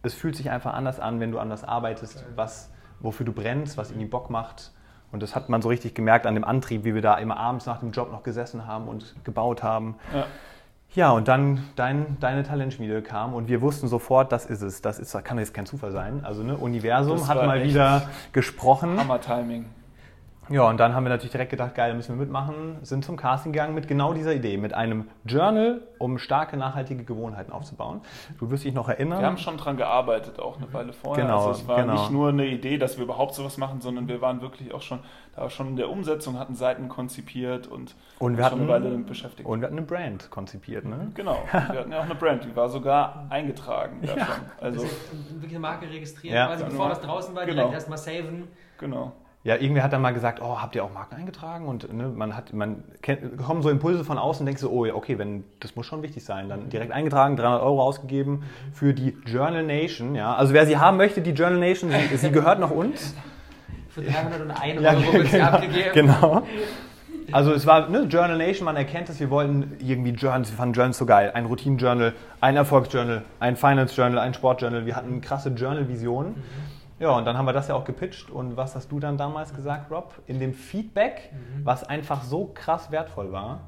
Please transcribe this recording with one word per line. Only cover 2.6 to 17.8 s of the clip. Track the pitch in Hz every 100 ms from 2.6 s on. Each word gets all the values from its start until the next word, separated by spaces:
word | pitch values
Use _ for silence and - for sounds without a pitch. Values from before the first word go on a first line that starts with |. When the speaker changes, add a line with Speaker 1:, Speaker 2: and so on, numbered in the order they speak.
| - - - -
Speaker 1:
wofür | 113 -
du | 117
brennst, | 110 107 131 147 -
was | 107
irgendwie | 110 107
Bock | 120 -
macht." | 113 113 - - - - - -
Und | 107
das | 104
hat | - -
man | 113
so | 113
richtig | 120 117
gemerkt | - 110 117 117
an |
dem | 107
Antrieb, | 107 127 - 113
wie | 113
wir | 107
da | 107 104
immer | 113 -
abends | 117 127
nach | 127 117
dem | 120
Job | 107 120
noch | 107
gesessen | 123 113 120 117 113
haben | 110 113
und | 110 110 -
gebaut | - 110 117 120
haben. | 110 110 110 113 -
Speaker 3:
Ja. | 143 - - - - - _ _
Speaker 1:
Ja, | 185 160
und | 117 107
dann | 131 139 135 135
dein, | - 123 143 151 139
deine | 127 135
Talentschmiede | 139 147 131 120 110 110
kam | 107 107 117
und | 120 113
wir | 120
wussten | 139 147 135
sofort, | 120 - 131 131
das | 120 -
ist | 104
es. | 101 -
Das | 107 107
ist, | - 101
kann | - 120
jetzt | 107
kein | - 98
Zufall | 139 104
sein. | 95 95 139
Also, | 143 104
ne, | 113 143
Universum | 123 120 104 139 143 165
Speaker 3:
Das | 143
Speaker 1:
hat | 147
Speaker 3:
war |
Speaker 1:
mal | 127 135
Speaker 3:
echt | 139
Speaker 1:
wieder | 143